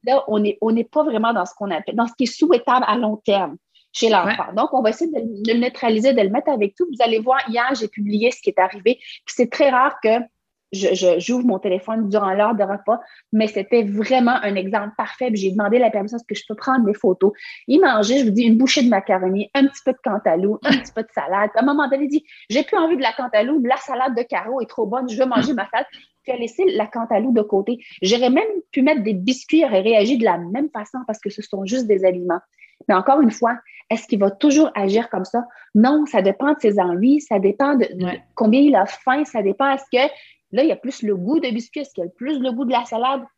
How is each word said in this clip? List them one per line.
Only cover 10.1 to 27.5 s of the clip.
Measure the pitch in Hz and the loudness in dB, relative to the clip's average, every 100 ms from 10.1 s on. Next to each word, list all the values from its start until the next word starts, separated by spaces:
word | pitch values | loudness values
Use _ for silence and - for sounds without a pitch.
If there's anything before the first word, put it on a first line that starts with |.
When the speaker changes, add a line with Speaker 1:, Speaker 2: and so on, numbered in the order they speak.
| 233 233 _ _ _ _ | 0 -2 _ _ _ _
Speaker 1:
je, | 196 190 | -4 -2
je, | 180 180 170 | 2 2 2
j'ouvre | 180 247 247 | 0 0 0
mon | 190 | 0
téléphone | 202 180 - 226 202 | -2 -4 -4 -4 -2
durant | 208 196 | 0 0
l'heure | 196 208 | 0 0
de | 220 | 0
repas, | 196 202 - 240 - - _ | -2 -2 -2 -4 -4 -20 _
mais | 214 214 | 0 0
c'était | 208 202 240 | -2 0 0
vraiment | 208 202 214 262 240 254 | 2 -4 0 2 2 0
un | 208 196 | -2 -4
exemple | 190 208 208 - | -2 -4 -6 -8
parfait. | 220 - 254 | -10 -6 -4
Puis | 214 | -2
j'ai | 190 | -2
demandé | 190 202 240 | -2 0 2
la | 233 | 2
permission, | 220 208 233 | 0 -6 -10
est-ce | - | -10
que | 196 | -12
je | - | -10
peux | 214 | -8
prendre | - 262 | -2 0
des | 208 | 2
photos ? | 208 185 185 196 208 - - - | 2 0 2 0 0 -18 -16 0
Il | 285 | 2
mangeait, | 359 220 208 269 | 4 2 2 2
je | |
vous | 233 | 2
dis, | 202 | 2
une | 233 226 | 4 4
bouchée | 262 302 | 4 2
de | 247 | 2
macaroni, | 196 190 185 185 196 202 | 2 0 0 0 -2 -2
un | 277 277 | 0 0
petit | - | 0
peu | - | -4
de | 262 | -4
cantaloupe, | 240 202 190 165 196 214 | -4 -2 0 0 0 -2
un | 285 277 | -4 -4
petit | - | -6
peu | 226 | -10
de | 220 | -8
salade. | - 143 190 208 | -8 -6 -4 -2
À | 220 | 0
un | |
moment | 262 285 269 | 0 0 -2
donné, | 269 | -2
il | 285 | -2
dit, « | 294 _ - - | -4 _ -20 -4
J'ai | 233 | -4
plus | - 415 | 0 0
envie | 320 330 | 0 0
de | |
la | 247 | -2
cantaloupe, | 320 247 214 240 311 | -4 -2 0 0 0
la | 240 262 | 0 -2
salade | 277 247 269 233 | -4 -4 -2 -2
de | |
Caro | 240 185 202 262 | -4 -6 -4 -6
est | 220 | -6
trop | - 214 | -6 -4
bonne, | 247 247 | -4 -6
je | 220 | -2
veux | 262 | 0
manger | 240 269 | 0 0
ma | 240 208 | -4 -4
salade. » | 226 285 | -6 -6
Puis | - _ _ - | -14 _ _ -10
il | |
a | 247 | -6
laissé | 233 - 381 | -6 0 0
la | - 214 | 0 -4
cantaloupe | 233 226 214 254 226 | -6 -2 -2 2 0
de | |
côté. | 208 | 2